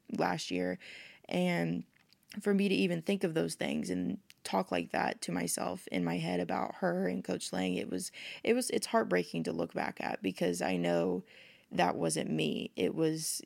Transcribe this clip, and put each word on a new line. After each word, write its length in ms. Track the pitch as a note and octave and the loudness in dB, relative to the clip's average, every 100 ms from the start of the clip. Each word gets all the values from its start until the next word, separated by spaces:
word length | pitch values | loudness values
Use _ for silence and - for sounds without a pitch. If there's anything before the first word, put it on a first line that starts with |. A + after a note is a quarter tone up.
| - - | -8 0
last 340 | - E3 - | 2 0 -2
year. 280 | - - F#3 - - - - - | -2 0 -2 -8 -16 -18 -20 -4
And 560 | F3+ F3+ E3+ E3 F3 - _ _ _ _ G#3 | 0 2 2 2 -2 -6 _ _ _ _ -2
for 140 | G#3 | 2
me 140 | G3 G3+ | 4 4
to 60 | |
even 280 | G3 F#3 E3+ | 4 4 2
think 220 | F#3 G3 | 0 0
of 100 | F3+ | 2
those 200 | D#3+ E3 | 2 0
things 360 | - - D2+ F#3 | 0 -2 -2 -2
and 280 | F2+ - - - _ | -2 -2 -4 -8 _
talk 280 | - F#3+ F#3 | -2 -2 0
like 200 | F2 E3+ | -2 0
that 280 | - - - | 0 0 -2
to 100 | - | -4
myself 540 | F3 E3+ - - F#3 - | -2 -2 -2 -2 -6 -4
in 120 | - | -2
my 140 | E3+ F3 | 0 0
head 220 | E3 F3+ | 0 0
about 360 | F3 F3+ - - | 0 0 -2 -2
her 320 | F3+ F3+ F#3 | -2 0 0
and 160 | F#3+ | -2
Coach 280 | F#3 F3+ - | -2 -4 -2
Lang, 220 | F#3 - | -2 0
it 160 | - - | 0 -2
was, 200 | F#2 - - - - | -4 -6 -10 -12 -2
it 120 | - | 2
was, 160 | B3 B3 | 2 2
it's 160 | - - | -2 2
heartbreaking 580 | A3+ G#3+ F3+ E3+ E3 | 2 4 2 2 -2
to 80 | D#3+ | -2
look 220 | E3 E3 | -2 -2
back 240 | - D#2 - | -2 -4 -4
at 220 | - - | -4 -2
because 400 | F#3+ F#3+ F3 F3 | -4 0 0 0
I 140 | F3+ F3+ | 0 2
know 480 | F3 E3+ B2 F3+ - - - - _ | 2 2 2 0 -4 -18 -20 -20 _
that 240 | F3+ F3 - | 2 2 2
wasn't 340 | E3 D#3 - | 0 0 0
me. 400 | D#3+ D#3 - - | 0 0 -2 -4
It 200 | - F3+ | 0 0
was, 480 | - D#3+ D#3+ D#3+ - | 2 0 0 -4 -6